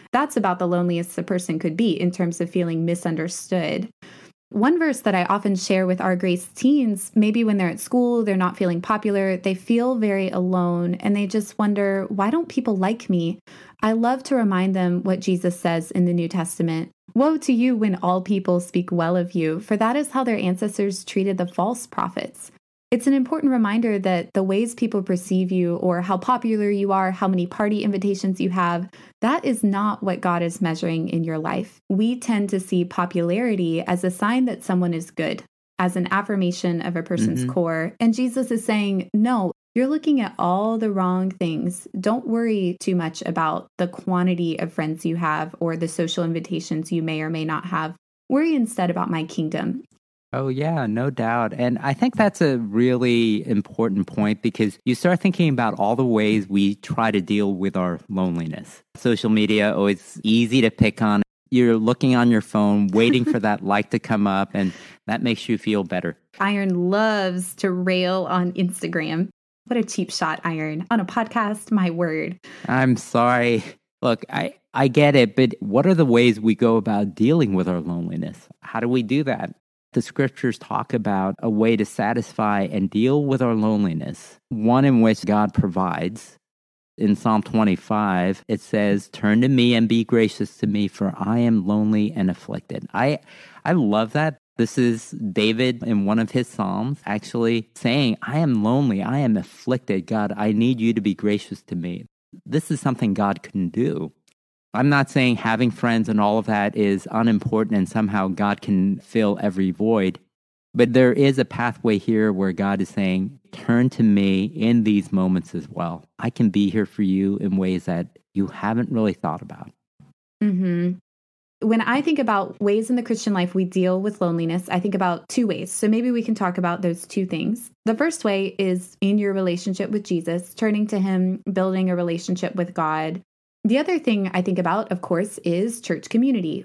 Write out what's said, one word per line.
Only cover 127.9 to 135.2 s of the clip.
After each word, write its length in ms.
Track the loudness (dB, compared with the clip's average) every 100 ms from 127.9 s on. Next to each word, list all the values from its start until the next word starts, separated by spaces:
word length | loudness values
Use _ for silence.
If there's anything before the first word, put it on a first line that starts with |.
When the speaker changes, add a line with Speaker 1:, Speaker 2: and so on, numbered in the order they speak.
| 0
Speaker 1:
first 260 | 0 0
way 320 | -2 0 -2 -2
is 400 | 0 0 -4 -2
in 160 | 0 2
your 160 | 0
relationship 580 | 0 0 -2 -4 -4 -2
with 140 | -4
Jesus, 480 | -2 -4 -2 -4 -6
turning 360 | -4 0 0 0
to 120 | 0
him, 400 | 0 2 0 -2 -4
building 380 | -2 0 0 0
a 80 | 0
relationship 580 | -2 -4 -4 -4 -4
with 200 | -4 -4
God. 480 | -2 -2 -2 -4 -6 -12 _ _ _
The 140 | 0 0
other 200 | 2 0
thing 320 | 0 0 0
I 80 | -2
think 180 | -2 0
about, 340 | 0 -2 -2
of 100 | -6
course, 340 | -2 -2